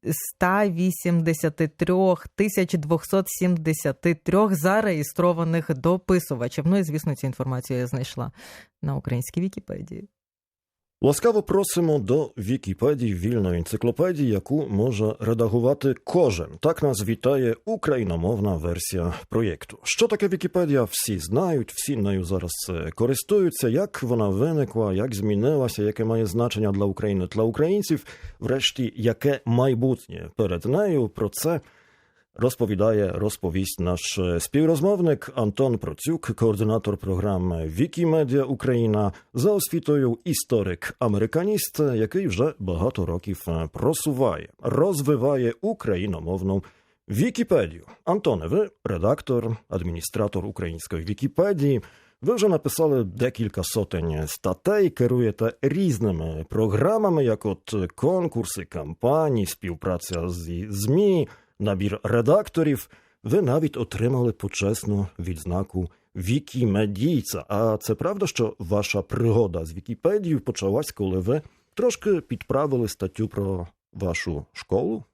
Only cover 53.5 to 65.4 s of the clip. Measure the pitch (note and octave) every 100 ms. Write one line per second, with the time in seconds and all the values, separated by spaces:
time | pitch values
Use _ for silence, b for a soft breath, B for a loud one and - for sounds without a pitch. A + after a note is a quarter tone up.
53.5 | - F2+ A2+ G2 F2+ E2 D#2 D#2 - -
54.5 | F2 - G#3 F#3 - A#2+ B2 A#2 G2+ A2+
55.5 | - C3+ D3 F#3+ A2+ G#2+ E2+ E2 D#2 D#2+
56.5 | G#2 A2 G#2 D3 A3 G#3+ E3 C3 G#2+ G#2+
57.5 | F#2+ - A2 F#2 - C#3 F#3 E3 A#2 G2+
58.5 | - E2+ F2 D2 E2+ A#2+ D3+ D#3 B2 F#2
59.5 | - F#2+ E2 - F2+ - F2 E2+ E2+ E2
60.5 | E2+ G#2 G2 G#2+ D3+ G3+ F#3 C#3+ B B
61.5 | B G#2 F#2+ G2+ G2+ G#2+ A#2 A#2 D3 -
62.5 | - D#3 C3+ - b b b A#2+ D#3 D#3+
63.5 | C#3 D#3 - A2+ G2+ A#2 C3 A#2+ G#2+ G2
64.5 | - G2+ A2 - G2+ G2 - F2 E2